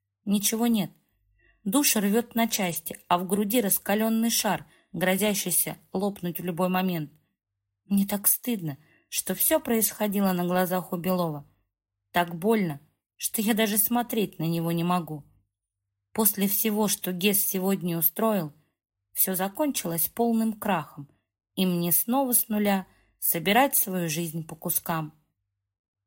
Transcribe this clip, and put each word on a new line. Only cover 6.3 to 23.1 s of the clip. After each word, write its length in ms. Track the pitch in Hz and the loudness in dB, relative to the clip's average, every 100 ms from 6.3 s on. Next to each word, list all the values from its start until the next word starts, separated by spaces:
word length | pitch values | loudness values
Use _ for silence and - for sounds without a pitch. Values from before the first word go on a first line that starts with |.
| 165 | -4
в 40 | |
любой 240 | 170 165 185 | -6 -2 0
момент. 440 | 185 185 170 147 - _ _ _ _ _ _ | 2 0 -2 -6 -12 _ _ _ _ _ _
Мне 200 | _ 202 | _ 2
так 220 | 196 202 - | 2 0 0
стыдно, 520 | - - 226 160 135 _ _ _ | 0 -2 -4 -4 -8 _ _ _
что 280 | - - 185 | -8 -6 -2
все 240 | - 311 | 2 0
происходило 720 | 277 226 214 - 208 202 196 | 2 0 0 0 -2 2 2
на 120 | 180 | 2
глазах 480 | 175 180 180 180 170 | 0 0 0 -2 -4
у 40 | 180 | -6
Белова. 520 | 170 180 170 147 - _ _ _ _ _ _ | -2 -2 -2 -4 -12 _ _ _ _ _ _
Так 240 | 175 175 | -2 -2
больно, 460 | 170 202 226 175 143 _ _ _ _ | -2 2 2 2 -4 _ _ _ _
что 240 | - - | -6 -2
я 140 | 214 | 0
даже 240 | 214 220 208 | 2 2 2
смотреть 600 | - 240 240 233 185 - | 2 0 0 -2 -2 -2
на 40 | |
него 280 | 160 165 165 | -2 0 0
не 100 | 170 | 0
могу. 400 | 170 180 156 151 - _ _ _ _ _ _ _ _ | 0 0 -2 -12 -14 _ _ _ _ _ _ _ _
После 360 | - 214 - 196 | 0 0 2 0
всего, 400 | - 220 208 208 | 2 0 2 0
что 240 | - 180 | 0 -4
Гес 340 | 180 202 202 - | 0 2 2 0
сегодня 500 | 190 190 196 175 165 | 0 0 0 0 0
устроил, 560 | 160 - 220 208 151 - _ _ _ _ _ | -2 2 0 0 -2 -10 _ _ _ _ _
все 240 | - - 180 | -4 -2 0
закончилось 720 | 190 196 302 - 170 165 - | -4 -2 -2 -2 -4 -2 -4
полным 460 | - 233 226 220 | 0 0 2 0
крахом, 540 | 214 - 175 151 - 143 _ _ _ _ | -2 -2 -2 -4 -14 -18 _ _ _ _
и 100 | - | -2
мне 280 | 185 175 170 | 0 2 2
снова 400 | 170 - 262 269 | 0 2 0 2
с 160 | 240 - | 0 0
нуля 400 | 208 202 196 185 _ _ | 0 2 0 -4 _ _